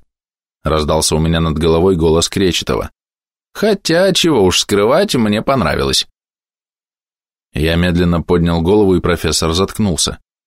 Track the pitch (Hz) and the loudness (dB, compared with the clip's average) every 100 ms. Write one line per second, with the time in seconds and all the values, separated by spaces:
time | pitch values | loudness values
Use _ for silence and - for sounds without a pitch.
0 | _ _ _ _ _ _ - 78 76 78 | _ _ _ _ _ _ -2 -2 0 0
1 | 82 78 80 82 82 76 82 80 92 90 | 0 0 0 0 -2 0 0 2 2 2
2 | 82 80 80 - 92 - - 57 - - | 2 2 0 0 -2 -2 -4 -6 -8 -14
3 | _ _ _ _ _ - 208 202 - 165 | _ _ _ _ _ -4 -2 -2 -2 0
4 | 190 175 170 135 92 82 - 101 104 151 | 2 2 2 2 2 2 0 0 2 2
5 | 202 139 107 104 - 135 80 71 67 - | 0 0 0 -2 -2 -2 0 -2 -2 -2
6 | - _ _ _ _ _ _ _ _ _ | -6 _ _ _ _ _ _ _ _ _
7 | _ _ _ _ _ - 78 85 90 85 | _ _ _ _ _ -4 -2 0 0 0
8 | 87 85 - 87 85 85 82 107 98 90 | 0 0 0 0 2 0 2 2 4 2
9 | 85 85 85 73 82 82 98 - 107 78 | 0 -2 -2 -2 -2 -2 -4 -2 -2 -2
10 | - - _ _ | -4 -6 _ _